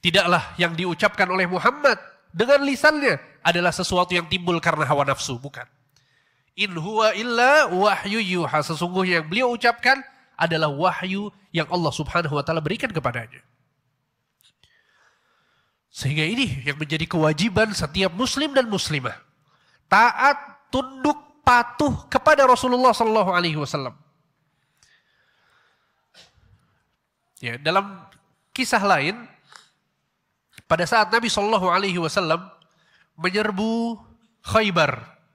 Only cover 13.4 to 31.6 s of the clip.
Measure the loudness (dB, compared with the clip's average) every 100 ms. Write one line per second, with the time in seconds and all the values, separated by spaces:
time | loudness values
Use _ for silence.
13.4 | _ _ _ _ _ _ _ _ _ _
14.4 | _ _ _ _ _ _ _ _ _ _
15.4 | _ _ _ _ _ -8 -4 -2 -2 -2
16.4 | -2 -4 -6 -6 -6 -4 -2 0 2 2
17.4 | 0 0 0 -2 -4 -2 -2 -2 -4 -2
18.4 | 0 0 0 -4 -4 -6 -6 -12 _ _
19.4 | _ _ _ _ _ 4 4 4 2 2
20.4 | -8 -20 _ -6 -6 -4 -4 -4 -10 _
21.4 | 4 4 2 -2 -2 -2 -4 2 4 6
22.4 | 6 4 2 2 2 4 2 2 2 0
23.4 | 0 -4 -4 -6 -8 -12 _ _ _ _
24.4 | _ _ _ _ _ _ _ _ _ _
25.4 | _ _ _ _ _ _ _ -20 -20 _
26.4 | _ _ _ _ _ _ _ _ _ _
27.4 | -10 -6 -2 -2 -4 -16 -20 _ _ _
28.4 | _ -8 -2 0 2 2 0 -6 -16 _
29.4 | _ -20 _ _ _ _ _ _ _ _
30.4 | _ -20 _ -2 2 2 2 0 0 -2
31.4 | 0 0